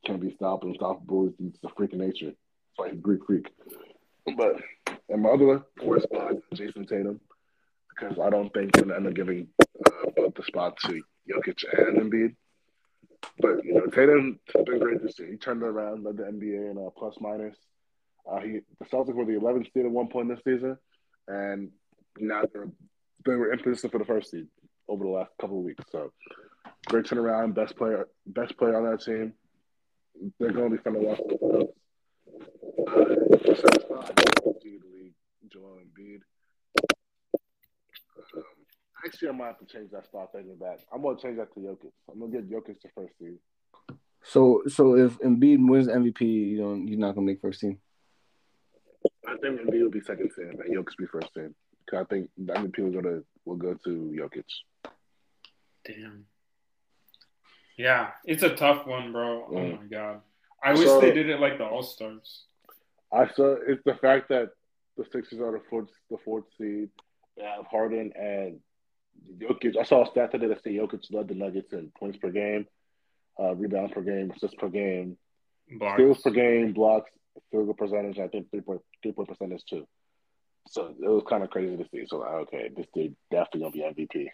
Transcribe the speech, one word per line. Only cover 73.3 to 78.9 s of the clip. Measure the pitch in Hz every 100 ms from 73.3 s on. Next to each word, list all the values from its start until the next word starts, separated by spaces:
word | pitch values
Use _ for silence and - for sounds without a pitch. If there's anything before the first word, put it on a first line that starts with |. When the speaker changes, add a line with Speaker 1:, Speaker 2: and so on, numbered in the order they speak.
| -
Speaker 1:
uh, | 95
rebound | 90 101 98 98
per | -
game, | 92 98 95
assists | - 104 -
per | 101
game, | 92 101 92 90 90 _ _ _ _ _
Speaker 3:
Blocks. | 117 104 101
Speaker 1:
steals | 131 139
per | -
game, | 113 123 117 113
blocks, | 101 110 110 - _ _ - _
field | 107 104
goal |
percentage, | 107 104 104 101 95
I | 92
think | 107 87
three-point, | 104 95 92 _